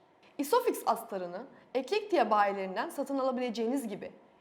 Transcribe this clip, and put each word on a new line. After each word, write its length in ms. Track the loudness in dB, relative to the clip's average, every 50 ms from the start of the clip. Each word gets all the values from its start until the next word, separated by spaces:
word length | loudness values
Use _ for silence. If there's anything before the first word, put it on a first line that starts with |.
| _ _ _ _ _ -18 _ -6
Isofix 440 | 0 2 4 4 4 2 -2 0 0
astarını 560 | 0 0 0 -2 -8 -8 -8 -6 -6 -8 -10 -12 -12 -18 -20 -20 _ -2
Eklektia 560 | -2 -2 0 -2 -2 0 2 4 4 4 6
bayilerinden 580 | 6 4 4 4 2 -2 -4 -4 -4 -4 -4 -4
satın 300 | -4 -6 -4 -4 -2 0
alabileceğiniz 720 | 0 0 0 0 -2 -2 -2 -2 0 0 0 -2 -2 -4
gibi 240 | -8 -8 -10 -12 -14 -16 -20 -20 _ _